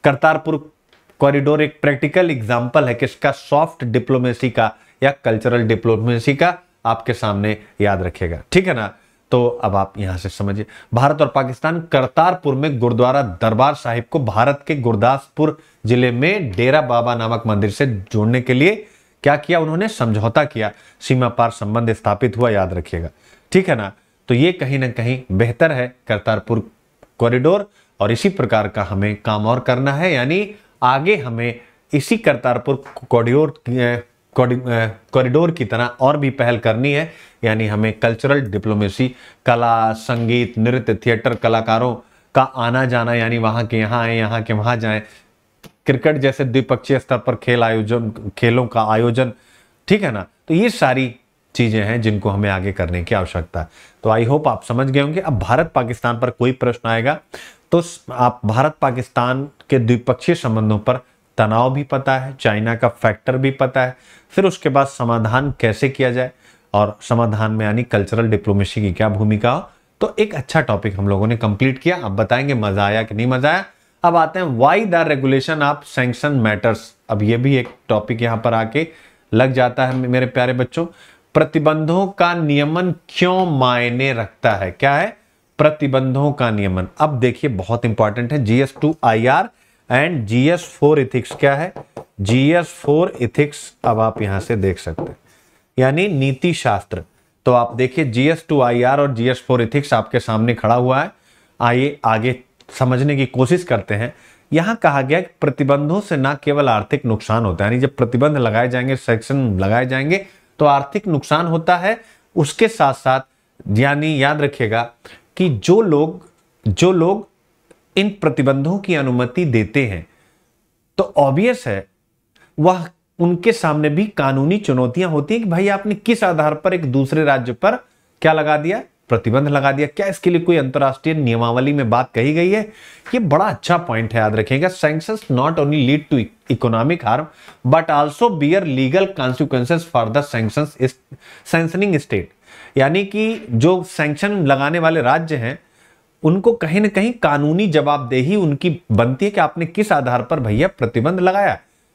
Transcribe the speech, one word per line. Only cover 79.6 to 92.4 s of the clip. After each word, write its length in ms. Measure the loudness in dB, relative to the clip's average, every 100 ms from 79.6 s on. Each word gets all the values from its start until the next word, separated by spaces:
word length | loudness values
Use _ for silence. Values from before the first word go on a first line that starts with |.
| 0 0 -2
है 100 | -2
मे-, 140 | -2
मेरे 160 | 0 0
प्यारे 260 | -2 -2
बच्चों, 340 | -2 -4 -4 -6 -8 -20 _ _
प्रतिबंधों 720 | 0 0 2 2 0 0 0 -2
का 280 | 0 0
नियमन 600 | 0 0 0 0 0 -2 -4 -10
क्यों 380 | -2 0 2 0 2
मायने 540 | 2 2 -2 0 -2
रखता 380 | -2 -6 _ 0
है? 200 | 0 -4
क्या 240 | 0 0
है? 220 | 2 -2 -6 _ _ _ 0
प्रतिबंधों 760 | 0 2 -2 0 0 0 -2
का 180 | 0 -2
नियमन। 360 | 0 0 -2 -4 -2
अब 200 | -2 2
देखिए 320 | 0 0 -4
बहुत 340 | -4 -4 -2
इंपॉर्टेंट 480 | -2 0 0 0 -4
है, 120 | -2
जीएस 300 | 2 2 0 -2
टू 140 | -2 0
आई 220 | 0 2 2
आर 220 | 2 0 _ _ _ _
and 280 | 0 0 -2
जीएस 440 | -2 2 2 0 -4 0
फ़ोर 200 | 2 4
ethics 340 | 2 -4 -6 0
क्या 140 | 0
है? 180 | 0 -6 -12 -18 -18 -20 -8
जीएस 460 | 0 2